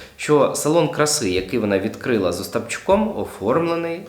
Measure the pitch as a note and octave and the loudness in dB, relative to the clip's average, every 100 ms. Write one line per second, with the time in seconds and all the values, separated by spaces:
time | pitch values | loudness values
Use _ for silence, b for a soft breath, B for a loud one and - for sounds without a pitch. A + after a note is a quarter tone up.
0 | B B - D3+ B2+ - D3 D#3+ D#3 - | B B 2 4 4 2 2 2 2 2
1 | D3+ - G2+ F2+ F#2 B2 G#2+ G2 G#2+ - | 0 0 0 0 0 0 2 2 0 -4
2 | - A2+ F#2 F2 G2 B2+ - - - G3 | -2 0 0 -2 -4 -6 -6 -6 2 2
3 | G#3+ - G2+ - G2 D3 E3+ E3+ E3+ E3+ | 2 -4 -8 -4 0 0 0 -2 -4 -6